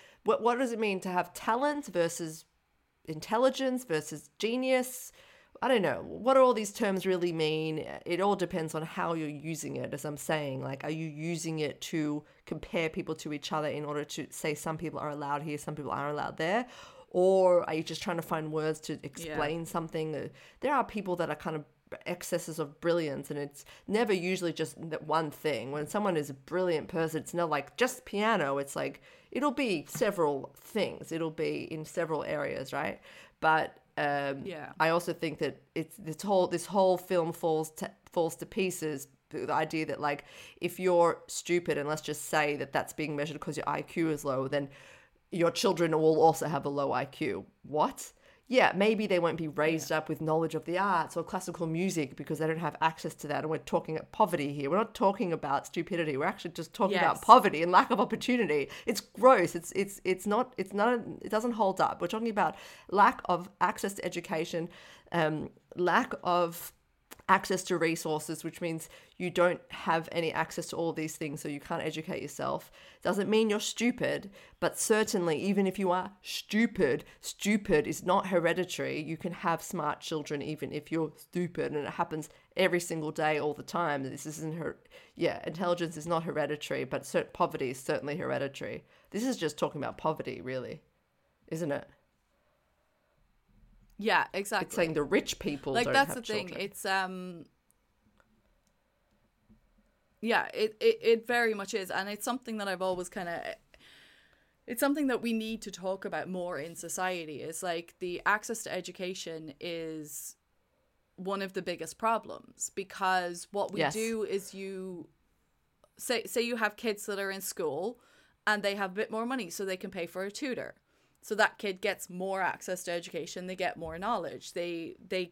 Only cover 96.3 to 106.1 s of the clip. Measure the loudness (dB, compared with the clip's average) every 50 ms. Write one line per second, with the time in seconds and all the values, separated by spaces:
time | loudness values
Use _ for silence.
96.3 | -4 -4 -4 -6 -6 -8 -8 -8 -8 -6 -2 0 0 0 0 -2 -6 -8 -10 -10
97.3 | -12 -12 -16 -20 _ _ _ _ _ _ _ _ _ _ _ _ _ _ _ _
98.3 | _ _ _ _ _ _ _ _ _ _ _ _ _ _ _ _ _ _ _ _
99.3 | _ _ _ _ -20 _ _ _ _ _ _ _ _ _ _ _ _ _ 0 2
100.3 | 4 4 2 0 0 -2 -2 -2 0 4 4 4 4 6 4 4 4 4 4 2
101.3 | 2 4 4 2 2 -2 -4 -4 -4 -4 -4 -2 -4 -4 -4 -4 -6 -4 -4 -4
102.3 | -4 -4 -6 -6 -6 -4 -2 -2 -2 0 0 0 0 -2 -4 -6 -8 -8 -6 -6
103.3 | -6 -6 -6 -8 -10 -12 _ _ -20 _ -20 -20 -20 -20 -20 -20 -20 _ _ _
104.3 | _ _ _ _ _ _ _ -10 -2 2 2 2 4 2 2 2 0 0 0 0
105.3 | 0 -2 -2 -4 -6 -8 -8 -12 -12 -6 -4 -4 -4 -4 -6 -6